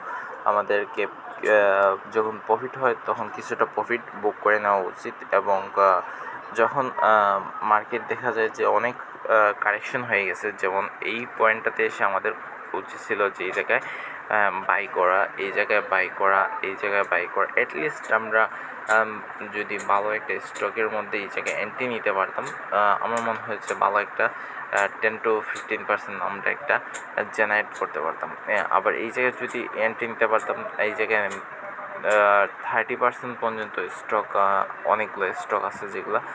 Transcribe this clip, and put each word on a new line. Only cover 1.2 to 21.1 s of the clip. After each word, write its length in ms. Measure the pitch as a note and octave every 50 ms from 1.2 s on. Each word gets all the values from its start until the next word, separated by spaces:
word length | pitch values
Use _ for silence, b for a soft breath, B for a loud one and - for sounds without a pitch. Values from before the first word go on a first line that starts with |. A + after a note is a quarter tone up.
| - - - - - - G#2+ G#2 G2+ G2+ G2 G2 G2+ G2 F#2+ F#2+ - - -
যখন 280 | A2 A2 A2 G#2+ G2+ -
profit 320 | - A2 A2+ B2+ B2 - C3+
হয় 160 | C3 B2 A#2 - -
তখন 240 | - G2 - G#2+ G#2 -
কিছুটা 280 | A2+ G#2+ - A#2 - A2+
profit 360 | - - G#2+ G#2+ - A#2 A#2 A#2 - -
book 200 | G#2 G2+ G#2 G2 -
করে 180 | - G#2 G#2+ G#2
নেওয়া 220 | G#2 G2+ G2+ G2
উচিত। 540 | F2+ F#2+ - - - A#2+ - - - - F#2
এবং, 340 | G2 G2 G2+ G2 F#2+ G2 G2 -
আহ, 240 | G2+ G2 G2 F#2 F2+ - B B B B B B B - - -
যখন, 360 | A2+ A2+ - C#3 C#3 C3 B2 -
আহ, 680 | - - G#2+ A2 G#2+ G2+ G2+ G2 G2 G2 - - - G#2
market 380 | G#2+ G#2+ G#2 G#2+ - A#2+ A2+ A2+ -
দেখা 240 | A2+ A#2 B2+ A#2+ G#2+
যায় 160 | A2+ A2+ G#2+
যে 180 | - A2+ G#2
অনেক, 280 | G#2 G#2 G#2 A2+ B2 B2
আহ, 640 | - - - - - - - A2 A2 G#2+ G#2 G2+ -
correction 420 | - G#2+ G#2 A2+ - - - B2+ B2
হয়ে 240 | A#2+ A2 G2 G2
গেছে, 260 | F#2 F2 - - G#2+ -
যেমন 360 | - - F#2+ F#2+ G2 G2+ - - -
এই 260 | - - A2 A#2 B2 - - -
পয়েন্টটাতে 480 | A2 A2 A2 A2+ - A2+ - - A2
এসে 180 | G#2+ - - A2+
আমাদের 280 | G2 G2 F#2+ - A2 G#2+ - - - - - - - -
উচিত 360 | F#2 G2 - - - - -
ছিল 220 | A2 G2 G2+ G2
যে 140 | - - F2
এই 80 | F#2 F2+
জায়গায়, 280 | G2 - - A2+ B2+
আহ, 840 | - - - - - - - - - - G#2+ G#2+ G2+ G2 F#2 F#2+ G2
বাই 220 | - F2+ G2+ G2+
করা, 420 | F#2 - F2+ F2+ F2+ F#2 F#2+ F#2+ - - -
এই 140 | G2 G2 F2+
জায়গায় 280 | G2+ G#2 - G#2+ G#2
বাই 280 | F#2+ - F#2+ F#2+ F#2 F2 -
করা, 340 | - G2+ G2 G2 G2 F#2+ - - - -
এই 140 | F#2+ F#2+ - G#2
জায়গায় 220 | G2+ G2+ G2+ G2
বাই 220 | - F2 E2+ F2+ F2 -
করা। 120 | G2 F#2+
At 300 | - - - B2 - -
least 380 | - - - D3 - - - A2+
আমরা, 340 | A2 A2 A2 G#2+ A2 A2 G#2+ B B B B B B B -
আম, 340 | G#2+ A2 A2 A2 G#2+ G#2+ - - - - G#2+ G#2 G2+
যদি 240 | G#2 G2+ - G#2 G2
ভালো 320 | F#2 - G2+ G2+ G2+ G#2+
একটা 280 | G#2+ A2 - - F#2+ F#2+ -
স্টকের 440 | - - - G#2 G2+ - A2+ A2 G#2+
মধ্যে 280 | A2 G#2+ G#2 G2+